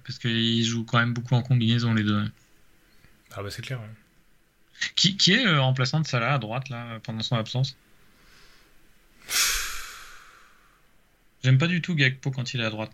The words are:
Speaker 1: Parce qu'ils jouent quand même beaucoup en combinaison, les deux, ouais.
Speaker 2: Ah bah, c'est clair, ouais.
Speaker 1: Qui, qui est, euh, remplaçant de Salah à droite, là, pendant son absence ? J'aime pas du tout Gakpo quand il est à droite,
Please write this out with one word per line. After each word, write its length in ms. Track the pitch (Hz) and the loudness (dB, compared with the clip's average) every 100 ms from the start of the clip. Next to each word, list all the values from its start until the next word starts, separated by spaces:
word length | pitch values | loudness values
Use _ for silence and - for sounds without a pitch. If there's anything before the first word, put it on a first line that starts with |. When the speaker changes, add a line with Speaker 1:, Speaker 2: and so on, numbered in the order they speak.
Speaker 1:
Parce 140 | - - | -12 -6
qu'ils 480 | 117 113 113 117 113 | -2 0 2 2 0
jouent 180 | 117 | -2
quand 140 | 110 120 | 0 2
même 160 | 120 | 2
beaucoup 200 | 120 120 | -2 0
en 80 | 120 | 0
combinaison, 520 | 117 123 113 117 117 | 2 2 4 2 2
les 80 | 110 | 2
deux, 180 | 104 104 | 2 0
ouais. 80 | 104 - _ - - _ _ - - - _ 101 | -2 -8 _ -20 -20 _ _ -20 -20 -20 _ -12
Speaker 2:
Ah 60 | |
bah, 60 | 101 | -10
c'est 120 | - | -10
clair, 180 | 117 123 | -10 -10
ouais. 1080 | 107 107 _ _ _ _ _ _ _ - - - | -12 -18 _ _ _ _ _ _ _ -8 -4 2
Speaker 1:
Qui, 200 | 190 196 | 2 4
qui 160 | 175 | 4
est, 140 | 226 220 | 6 4
euh, 160 | 147 | 4
remplaçant 380 | 131 131 123 156 | 4 2 2 0
de 60 | 151 | 0
Salah 280 | 123 117 | 0 2
à 40 | 143 | 0
droite, 300 | 107 123 131 | -2 -8 -8
là, 300 | 120 120 113 | -12 -12 -12
pendant 180 | - 113 | -8 -6
son 140 | 110 117 | -2 -2
absence ? 400 | 107 127 131 - _ - - _ - - - - - - - _ _ _ - - - - - - - - - - - - - - _ _ _ _ _ _ _ _ | -2 -2 -2 -4 _ -20 -20 _ -20 -20 -20 -20 -20 -20 -20 _ _ _ -6 -2 0 -2 -4 -8 -12 -16 -18 -20 -20 -20 -20 -20 _ _ _ _ _ _ _ _
J'aime 140 | 131 131 | 4 4
pas 80 | 170 | 4
du 160 | 175 | 0
tout 140 | - 156 | -2 2
Gakpo 340 | 131 135 135 | 2 0 -6
quand 240 | 131 120 | -6 -6
il 60 | 123 | -4
est 40 | |
à 60 | 110 | -4
droite, 220 | 107 110 | -4 -8